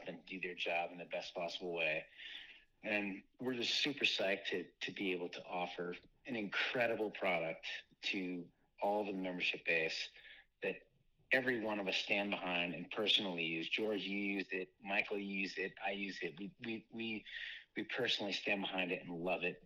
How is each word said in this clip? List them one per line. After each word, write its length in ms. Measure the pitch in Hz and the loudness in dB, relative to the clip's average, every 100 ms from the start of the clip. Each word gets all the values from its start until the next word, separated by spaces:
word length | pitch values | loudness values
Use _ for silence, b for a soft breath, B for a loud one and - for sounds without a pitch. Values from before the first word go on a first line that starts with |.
them 120 | 92 85 | -6 -10
to 180 | - | -8
do 120 | 95 90 | -4 -4
their 100 | 87 | -2
job 340 | 101 85 85 | 0 0 -2
in 60 | 90 | -6
the 80 | 82 | -6
best 280 | 87 - | -6 -4
possible 380 | 90 85 - 90 | -4 -4 -2 -2
way. 300 | 85 80 76 - B B B B B B _ | 0 2 0 -4 B B B B B B _
And 400 | 110 104 101 98 - _ | 0 2 2 -4 -10 _
we're 140 | 127 | -2
just 220 | 123 110 - | 0 2 4
super 220 | 151 139 | 2 4
psyched 400 | 113 - 98 98 - | 2 4 2 2 0
to, 140 | 98 - _ | -2 -2 _
to 100 | - | -4
be 200 | 95 98 | 0 0
able 180 | 90 87 | 0 -2
to 100 | - - | -6 -4
offer 440 | 90 87 - 87 - - _ - | -2 -2 -2 -4 -6 -12 _ -4
an 100 | 117 | -2
incredible 720 | 101 - - 131 117 107 104 - | 0 2 2 4 4 4 0 0
product 460 | 95 87 - - - - - - | 2 2 0 -4 -6 -8 -10 -6
to 400 | - 101 90 90 - _ _ - | -2 0 0 -4 -8 _ _ 0
all 220 | 101 104 101 | 2 4 2
the 60 | |
membership 520 | 95 92 90 90 80 | 0 -2 2 2 2
base 440 | - 82 80 - - B B B B _ | 4 4 4 -2 -6 B B B B _
that 120 | 98 - - _ _ _ _ | -2 -2 -10 _ _ _ _
every 280 | 131 127 120 | 4 4 2
one 200 | 107 104 | 2 0
of 80 | 95 | 2
us 80 | - | 0
stand 340 | - 104 101 | 2 2 2
behind 440 | - 90 90 87 | 0 0 2 0
and 160 | 82 87 | -2 -4
personally 520 | - 101 107 101 85 | 0 4 4 4 0
use. 240 | 82 80 80 | 0 0 0
George, 340 | - 107 104 | 0 2 0
you 160 | 95 98 | 0 0
use 280 | 101 98 92 | 2 0 0
it. 180 | 95 92 _ | -4 -4 _
Michael, 320 | 98 98 - 101 | 0 0 0 -2
you 240 | 98 98 | -2 -2
use 140 | 95 - | -2 -2
it. 160 | 92 - 98 | -4 -2 -4
I 60 | |
use 260 | 101 101 92 | -2 -4 -4
it. 140 | 87 73 | -6 -6
We, 120 | 101 - 120 | -10 -8 -6
we, 180 | 113 - | -6 -6
we, 320 | 113 113 107 B B B B B - | -6 -4 -4 B B B B B -6
we 80 | |
personally 480 | 104 - 117 - 101 | -2 0 2 2 0
stand 280 | 90 - 101 | 0 2 2
behind 320 | 90 92 90 | 0 0 0
it 100 | 90 85 | 0 -2
and 180 | 85 | -2
love 180 | 90 82 | 0 2
it 200 | 87 - | 0 -2